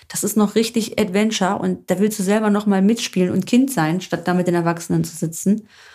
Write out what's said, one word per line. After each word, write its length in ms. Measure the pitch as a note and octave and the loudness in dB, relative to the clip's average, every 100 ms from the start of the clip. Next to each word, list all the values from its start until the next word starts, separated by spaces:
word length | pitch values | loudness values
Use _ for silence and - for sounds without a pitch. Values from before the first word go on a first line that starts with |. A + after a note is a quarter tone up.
| - | -12
das 160 | - | -6
ist 140 | G#3 G#3+ | -2 2
noch 180 | G#3 | 2
richtig 460 | G#3 A3+ A3+ G#3+ - | 2 0 -2 -4 -2
Adventure 580 | G3+ F#3 A3 A3 F#3 G3+ | -2 0 0 0 -2 -2
und 320 | F#3 F3+ - | -2 -4 -2
da 80 | F#3 | 0
willst 220 | G#3+ G#3+ | 0 0
du 20 | |
selber 260 | F#3+ G#3 G#3+ | 0 2 2
noch 160 | G#3 G#3 | 2 2
mal 160 | F#3+ | 2
mitspielen 480 | F#3+ A#3+ - - F3+ | 4 2 -2 0 0
und 140 | F#3+ F#3 | 0 2
Kind 260 | A#3+ C4+ | 2 2
sein, 280 | - D#3 F3+ | 2 0 -2
statt 280 | - E3+ E3+ | -4 -6 -2
da 40 | |
mit 120 | F3+ F3+ | 0 2
den 80 | |
Erwachsenen 480 | F3 E3+ E3 - E3 | 0 0 -2 -2 -2
zu 140 | E3 - | -2 -4
sitzen. 500 | D#3+ E3 F#3+ A3 - - - | -8 -4 0 0 -2 -20 -20